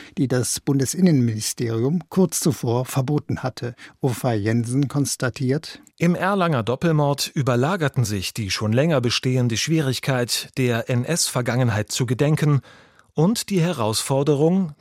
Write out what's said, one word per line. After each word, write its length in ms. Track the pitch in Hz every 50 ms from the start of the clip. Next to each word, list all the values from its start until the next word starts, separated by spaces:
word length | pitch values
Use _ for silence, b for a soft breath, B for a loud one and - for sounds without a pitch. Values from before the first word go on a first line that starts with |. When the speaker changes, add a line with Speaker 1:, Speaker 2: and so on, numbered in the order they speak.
| B B B -
Speaker 1:
die 100 | 147 123
das 320 | 127 123 117 - - -
Bundesinnenministerium 1400 | - - 139 139 135 - - 156 185 185 160 135 120 117 110 107 107 - - - 120 117 113 113 117 135 165 180 - -
kurz 300 | - 185 190 170 - -
zuvor 440 | - 170 127 - - 120 117 120 127
verboten 580 | - - 139 127 123 147 147 - - 113 - -
hatte. 320 | 127 - - - 120 113 B B B B B -
Uffe 300 | 135 113 - - 131 117
Jensen 560 | 107 98 110 113 120 117 117 123 135 143 123
konstatiert: 920 | - 143 139 117 - - - 127 - - 135 123 135 160 - - - - - - _
Speaker 2:
„Im 180 | _ 165 170 175
Erlanger 480 | - 165 185 208 196 180 170 156 123 107
Doppelmord 720 | - 120 - - 170 160 151 147 143 143 139 - - -
überlagerten 720 | 170 127 123 123 120 127 151 190 202 156 135 - - 120
sich 280 | 98 104 98 92 - -
die 180 | - 110 98
schon 220 | - - 110 107 110
länger 280 | 123 143 170 165 131
bestehende 560 | 117 123 - - - 135 127 131 123 123 117
Schwierigkeit, 960 | 107 - - 165 160 151 131 127 - - - 135 127 123 117 - - - - -
der 320 | - 131 123 117 113 117 -
N-S-Vergangenheit 1000 | 131 120 127 - 160 175 - - - 131 123 123 113 123 131 120 98 107 104 -
zu 160 | - - 131
gedenken, 540 | 113 131 110 143 147 156 143 - 151 147 135 B B B B B B B B B B B
und 380 | - 151 185 240 - - -
die 100 | 202 180
Herausforderung, 1120 | 160 175 175 139 113 107 110 - - - 139 135 143 151 147 135 151 160 180 196 190 160 147 -